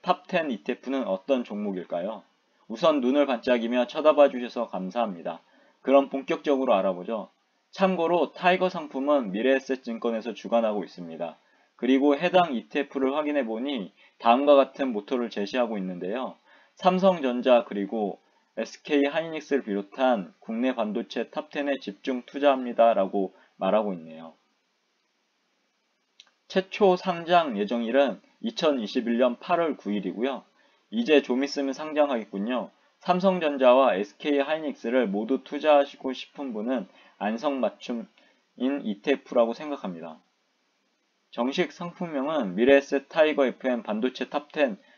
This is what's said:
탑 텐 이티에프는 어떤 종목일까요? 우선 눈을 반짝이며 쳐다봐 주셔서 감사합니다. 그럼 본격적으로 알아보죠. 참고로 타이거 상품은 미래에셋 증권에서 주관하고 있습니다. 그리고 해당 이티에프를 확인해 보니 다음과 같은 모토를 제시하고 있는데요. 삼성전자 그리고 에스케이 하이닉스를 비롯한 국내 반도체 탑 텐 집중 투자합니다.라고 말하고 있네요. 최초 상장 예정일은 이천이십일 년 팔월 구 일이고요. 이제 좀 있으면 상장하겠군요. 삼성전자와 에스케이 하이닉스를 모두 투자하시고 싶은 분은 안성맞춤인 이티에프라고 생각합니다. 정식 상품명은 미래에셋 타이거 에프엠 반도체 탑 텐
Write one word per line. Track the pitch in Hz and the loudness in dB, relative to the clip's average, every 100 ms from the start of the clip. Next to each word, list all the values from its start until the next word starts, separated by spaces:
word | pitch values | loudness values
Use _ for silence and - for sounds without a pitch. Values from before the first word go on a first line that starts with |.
탑 | - 180 - | -2 -2 -2
텐 | 180 156 | -4 -2
이티에프는 | 107 - 117 127 135 107 | -6 -6 -6 -6 -4 -2
어떤 | 95 - 131 | -4 0 -2
종목일까요? | 120 104 104 92 85 87 95 107 _ _ _ _ _ | -2 -6 -6 -6 -6 -6 -6 -8 _ _ _ _ _
우선 | 113 165 147 | 0 2 2
눈을 | 123 143 139 | 2 2 2
반짝이며 | 120 131 123 113 123 120 | 0 0 0 2 -2 -2
쳐다봐 | 156 151 147 139 | 2 4 6 4
주셔서 | 123 120 123 110 | 4 -8 -6 -6
감사합니다. | 95 92 120 113 87 85 82 _ _ _ _ | -6 -6 -4 -4 -4 -10 -10 _ _ _ _
그럼 | 131 139 139 | 4 4 4
본격적으로 | 135 131 160 156 135 127 | -6 -6 -4 0 0 2
알아보죠. | 101 95 90 90 110 92 _ _ _ _ | 2 2 -4 -6 -8 -8 _ _ _ _
참고로 | - 190 180 165 175 143 | -2 0 0 0 0 0
타이거 | - 180 185 185 | 0 0 2 0
상품은 | 180 147 135 139 147 107 | -4 -8 -4 2 2 0
미래에셋 | 98 123 135 131 131 | 0 2 2 0 -6
증권에서 | 120 113 120 113 113 | -6 -6 -4 -4 -6
주관하고 | 101 101 117 110 104 | -10 0 0 2 -2
있습니다. | 82 - 85 80 82 - _ _ _ _ | -6 -12 -14 -10 -10 -10 _ _ _ _
그리고 | - 135 143 143 | 2 4 4 2
해당 | 175 180 170 | 2 2 2
이티에프를 | 117 - 147 139 139 131 147 | -2 -6 -6 -4 -2 -2 0
확인해 | 147 147 | -2 -2
보니 | 113 113 262 131 87 _ _ _ | -2 -6 -6 -6 -8 _ _ _
다음과 | 117 123 143 | 4 4 8
같은 | 139 131 - 135 | 6 6 -2 -4
모토를 | 104 - 127 117 | -4 -4 -4 -4
제시하고 | - 98 127 117 107 | -6 -4 -2 -2 -2
있는데요. | 92 87 90 120 117 - _ _ _ | -6 -6 -6 -6 -8 -12 _ _ _
삼성전자 | _ 185 185 190 175 131 123 123 120 | _ 0 4 2 2 -2 0 4 4
그리고 | - 101 98 113 101 - _ _ _ - | 4 -6 -4 -2 -4 -6 _ _ _ -10
에스케이 | 113 - - 147 143 | -10 -12 -2 0 2
하이닉스를 | 160 165 156 147 139 | -2 -6 -10 -2 -2
비롯한 | 113 101 101 - 131 113 87 _ | -2 -6 -6 0 0 0 -4 _
국내 | - 113 127 | -10 -4 -2
반도체 | 117 107 104 - 127 113 | -2 -4 -4 -6 -8 -6
탑 | 151 151 | -8 -8
텐 | 151 143 135 | -8 -6 -6
집중 | - 98 - 123 - | -8 -10 -6 -6 -8
투자합니다.라고 | 143 143 131 123 117 117 101 95 101 95 - _ _ | 2 2 2 -2 4 4 4 0 -2 -4 -8 _ _
말하고 | 95 107 104 | 0 2 0
있네요. | 87 80 80 82 _ _ _ _ _ _ _ _ _ _ _ _ _ _ _ _ _ _ - _ _ _ | -8 -12 -18 -18 _ _ _ _ _ _ _ _ _ _ _ _ _ _ _ _ _ _ -20 _ _ _
최초 | 190 185 - 202 180 | -4 -2 2 4 4
상장 | 190 170 170 175 156 101 | -2 -6 2 4 4 -2
예정일은 | 104 120 113 131 135 95 _ _ | -2 -2 2 2 2 -2 _ _
이천이십일 | 113 - 160 135 104 131 117 117 | -8 0 0 0 -2 -2 0 2
년 | 127 120 | 0 0
팔월 | - 170 165 - | -2 0 0 -4
구 | 101 | -4
일이고요. | 104 92 90 131 120 - _ _ _ _ | -4 -4 -4 -4 -6 -14 _ _ _ _
이제 | 110 120 147 | -4 4 4
좀 | 135 123 | 4 -2
있으면 | 139 143 139 | -2 -4 -4
상장하겠군요. | 131 156 151 143 120 104 98 107 127 - _ _ _ | -6 -4 0 0 0 -4 -6 -4 -4 -6 _ _ _
삼성전자와 | - 180 190 180 156 143 127 127 131 | -2 2 2 2 -2 4 6 8 6
에스케이 | 95 101 _ 151 143 | 2 -4 _ -2 0
하이닉스를 | 139 156 151 - - 127 110 | 0 -2 -4 -6 0 0 0
모두 | 98 110 131 | -2 -2 -4
투자하시고 | - 147 151 147 143 - 135 | -4 -2 4 4 4 -6 -10
싶은 | 131 - - 139 | -10 -12 -12 -10
분은 | 107 117 127 95 _ _ _ | -6 -4 -4 -6 _ _ _
안성맞춤인 | 101 117 151 135 113 - - 120 98 _ _ _ _ - | -6 -2 -2 -2 -4 -4 -8 -8 -10 _ _ _ _ -4
이티에프라고 | 127 143 104 101 151 131 - 123 117 | -2 -2 -6 -6 -2 -2 0 2 2
생각합니다. | - 151 139 101 82 82 76 _ _ _ _ _ _ _ _ _ _ _ | -2 -8 -8 -8 -10 -14 -16 _ _ _ _ _ _ _ _ _ _ _
정식 | - 123 143 160 | -4 -2 -2 -4
상품명은 | - 175 - 175 143 139 160 101 87 | -6 -14 -10 -8 -4 -4 -2 -4 0
미래에셋 | 123 139 139 139 - | 4 4 4 -4 -2
타이거 | 165 156 143 127 | 2 2 4 0
에프엠 | - 131 120 | -2 -4 -4
반도체 | 107 107 127 - 127 | -4 -4 -4 -4 -6
탑 | 147 - | -6 -6
텐 | 151 135 98 _ | -2 -2 -2 _